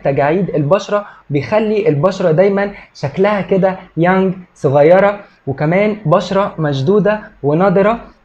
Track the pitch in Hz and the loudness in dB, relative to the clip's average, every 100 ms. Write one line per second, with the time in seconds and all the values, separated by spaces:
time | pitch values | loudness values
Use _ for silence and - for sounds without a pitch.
0 | 143 139 143 180 170 151 143 202 202 208 | -2 0 0 0 -2 -2 0 0 0 -6
1 | 202 - - 143 131 214 220 214 156 143 | -6 -16 -6 -6 -2 -2 0 0 0 0
2 | 185 180 180 156 202 196 202 - - - | 0 0 0 2 2 0 -4 -8 -20 -10
3 | 139 180 196 208 180 190 190 175 - 160 | -8 -2 0 -2 -2 0 0 -2 -8 -2
4 | 175 190 190 185 - _ 143 143 151 185 | 2 2 0 -4 -12 _ 0 4 6 6
5 | 202 202 - _ 135 135 151 185 214 214 | 4 -2 -12 _ -10 -4 -2 0 0 -2
6 | 151 185 196 196 202 - 151 135 139 208 | 0 0 0 -2 -2 -4 -4 -2 0 2
7 | 196 214 - - 139 156 196 190 202 233 | 2 -2 -8 -6 -2 0 2 2 0 -2
8 | - _ | -8 _